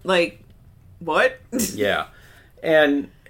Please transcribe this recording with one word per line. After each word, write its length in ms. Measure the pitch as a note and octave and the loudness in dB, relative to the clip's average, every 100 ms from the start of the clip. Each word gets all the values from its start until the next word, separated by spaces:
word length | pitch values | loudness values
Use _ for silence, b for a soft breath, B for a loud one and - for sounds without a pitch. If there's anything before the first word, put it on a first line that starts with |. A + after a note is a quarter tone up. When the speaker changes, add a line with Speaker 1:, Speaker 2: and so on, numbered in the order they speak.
Speaker 1:
Like, 360 | F3 F3+ E3+ - - - - - - - | 0 2 0 -4 -20 -20 -20 -20 -20 -12
what? 400 | E3 D#3+ B3+ - - | -4 0 0 -2 -10
<laughs> 240 | B3+ F#3+ | -6 -6
Speaker 2:
Yeah. 340 | G#2+ G2+ D#2+ - b b b b b | -4 -2 -2 -6 b b b b b
And, 460 | D#3+ D#3 D3 C#3+ - - | 0 2 2 0 -6 -16